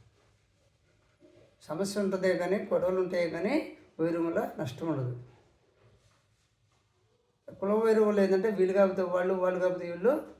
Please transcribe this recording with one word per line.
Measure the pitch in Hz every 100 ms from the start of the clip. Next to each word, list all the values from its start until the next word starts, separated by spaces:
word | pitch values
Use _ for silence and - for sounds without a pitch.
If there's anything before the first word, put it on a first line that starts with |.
| _ _ _ _ _ _ _ _ _ _ _ _ - - - _
సమస్య | - 160 196 208
ఉంటుందే | 190 185 185 175
కానీ, | 180 202 208
గొడవలు | 170 180 185
ఉంటాయి | 180 175 165
కానీ, | 165 202 294 - - - -
వైరం | 165 170 165
వల్ల | 170 - 156
నష్టం | 151 - 165
ఉండదు. | 139 123 123 - - _ _ _ _ _ _ _ _ _ _ _ _ _ _ _ _ _ _ _ _ - -
కుల | 196
వైరం | 214 226 220 208
వల్ల | 202
ఏంటంటే | 190 190 220
వీళ్ళు | 196 185
కాకపోతే | 196 190 190
వాళ్ళు, | 175 180 185
వాళ్ళు | 185 185 180
కాకపోతే | 180 175 175
వీళ్ళు | 170 214 311 -